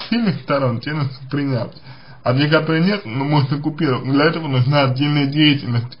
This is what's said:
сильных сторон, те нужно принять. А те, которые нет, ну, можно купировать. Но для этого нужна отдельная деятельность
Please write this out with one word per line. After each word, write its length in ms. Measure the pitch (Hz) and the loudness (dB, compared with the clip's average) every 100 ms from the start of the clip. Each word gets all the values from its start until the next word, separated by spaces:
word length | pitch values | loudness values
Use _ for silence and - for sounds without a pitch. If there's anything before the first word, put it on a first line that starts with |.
| - | -4
сильных 320 | 233 220 127 | -2 -2 -2
сторон, 400 | - 143 127 117 | -2 -2 0 -2
те 100 | 147 | -4
нужно 260 | 156 131 - - | -4 -4 -6 -6
принять. 420 | 143 139 120 - - - - - - | -4 -2 -2 -4 -12 -20 -20 -20 -8
А 140 | 120 131 | -2 2
те, 120 | 147 | 4
которые 340 | 160 156 160 | 2 2 2
нет, 220 | 185 208 113 | 2 0 -4
ну, 180 | 131 | -4
можно 380 | 139 147 123 147 | 0 2 2 -2
купировать. 440 | 151 151 147 123 131 | -4 -2 0 0 0
Но 80 | |
для 120 | 139 160 | 2 2
этого 220 | 165 151 | 0 -2
нужна 360 | 127 123 147 | 0 2 4
отдельная 440 | 131 127 147 147 139 | 2 2 0 2 0
деятельность 680 | 151 151 135 120 117 113 - | 4 4 4 0 -4 -4 -8